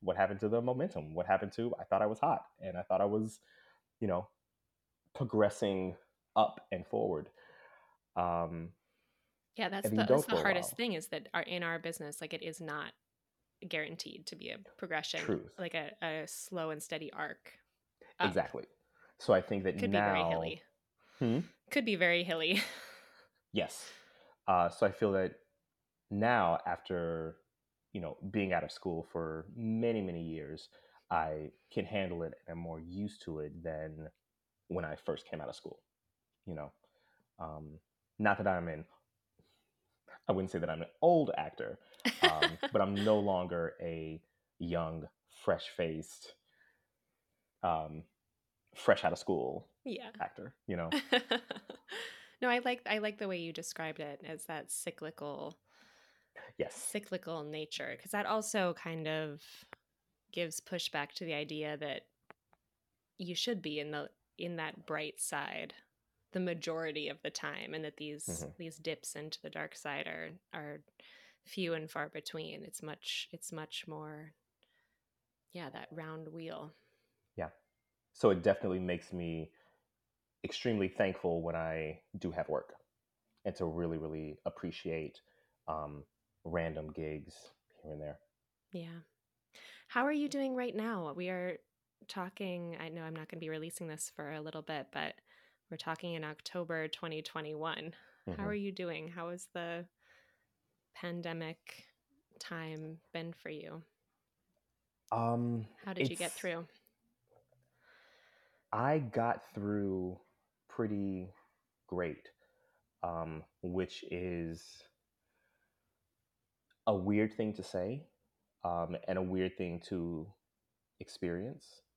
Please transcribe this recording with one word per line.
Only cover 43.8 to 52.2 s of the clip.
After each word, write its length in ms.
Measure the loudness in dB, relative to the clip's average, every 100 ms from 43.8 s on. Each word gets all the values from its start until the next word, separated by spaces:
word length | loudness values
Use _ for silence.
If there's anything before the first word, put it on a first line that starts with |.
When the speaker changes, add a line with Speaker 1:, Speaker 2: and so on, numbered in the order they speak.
Speaker 1:
a 400 | -6 -4 -6 -8 -12 _ _ -8
young, 500 | 0 0 0 -4 -8 _ _
fresh-faced, 1080 | 0 2 2 0 0 0 0 -6 -12 -16 -20 _ _ _ _ _ _ _ _ _ _ _ _
um, 400 | 2 2 -2 -8 -12 _ _ _ _ _ _ 2
fresh 280 | 6 6 6
out 80 |
of 60 | 2
school 500 | 2 2 2 -4 -10 _ -8
Speaker 2:
Yeah. 260 | -6 -8 -6
Speaker 1:
actor, 360 | -6 -6 -12 -10 -4
you 100 | -2
know. 180 | 0 -2 4
Speaker 2:
<laughs> 600 | 2 4 -2 -2 -10 -10 -16 -10 -10 -8 -12